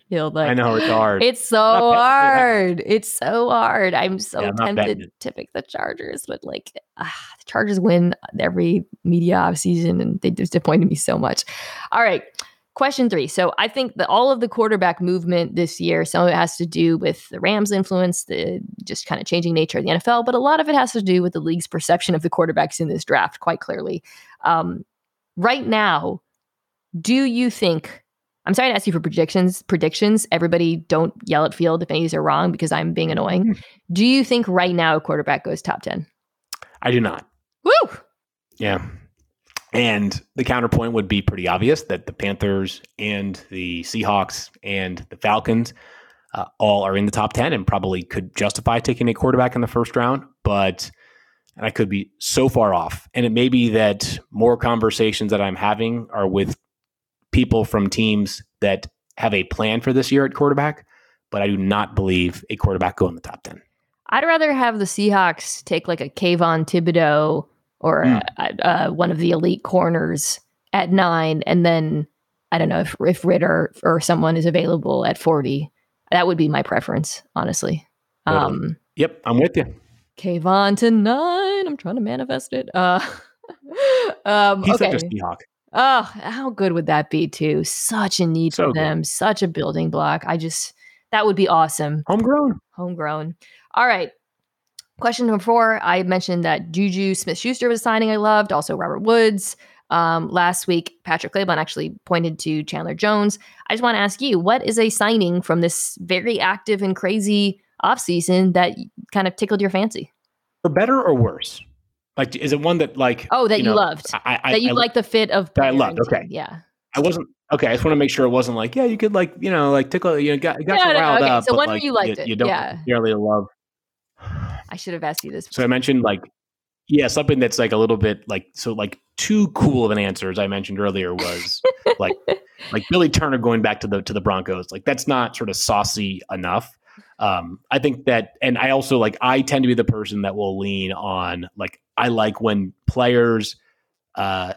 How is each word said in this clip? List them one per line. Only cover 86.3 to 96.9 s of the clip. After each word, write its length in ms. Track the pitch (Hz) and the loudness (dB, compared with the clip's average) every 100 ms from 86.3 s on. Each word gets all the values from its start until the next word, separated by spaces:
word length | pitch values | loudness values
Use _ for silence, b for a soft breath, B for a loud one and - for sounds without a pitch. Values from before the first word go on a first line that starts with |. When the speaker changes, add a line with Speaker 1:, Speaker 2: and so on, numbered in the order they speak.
| 233 269 | -8 -8
Speaker 1:
good 220 | 208 190 | -2 0
would 140 | 170 151 | 0 2
that 240 | 151 147 | 0 0
be, 180 | 156 160 | -2 -2
too? 340 | - 151 151 | -2 -2 0
Such 560 | 156 - - 220 196 - | -2 -4 -4 -2 -2 0
a 60 | 170 | 0
need 280 | 160 165 | 2 0
Speaker 2:
So 100 | - 160 | 0 0
Speaker 1:
for 40 | |
Speaker 2:
good. 80 | 156 | 0
Speaker 1:
them, 220 | 156 156 | 0 -2
such 380 | 160 - 202 196 | -4 -2 -2 0
a 60 | 185 | -2
building 420 | 160 143 156 160 | -2 -4 -2 -2
block. 340 | 156 151 151 156 | -2 -2 -2 -2
I 100 | 165 | -4
just, 360 | 160 - - b b b b | -4 -6 -10 b b b b
that 140 | 214 214 | 0 2
would 100 | 190 | 2
be 100 | 185 | 4
awesome. 540 | 165 160 - 147 151 147 | 4 2 0 -4 -4 -2
Speaker 2:
Homegrown. 520 | 208 233 294 285 - - | 0 2 2 0 -2 -8
Speaker 1:
Homegrown. 640 | - 180 170 151 156 160 170 b b b | -10 -10 -6 -6 -6 -8 -12 b b b
All 120 | - 247 | 0 2
right. 240 | 196 165 - _ _ _ _ _ - _ - | 2 -2 -10 _ _ _ _ _ -20 _ -4
Question 260 | 233 233 240 | -2 0 0
number 180 | 214 | 0
four. 340 | 226 233 226 220 | 2 2 2 2
I 200 | - 185 | 0 0
mentioned 380 | 180 185 180 175 | 0 -2 0 -2
that 280 | 165 151 170 | 0 -2 -2
Juju 420 | 165 202 | -2 0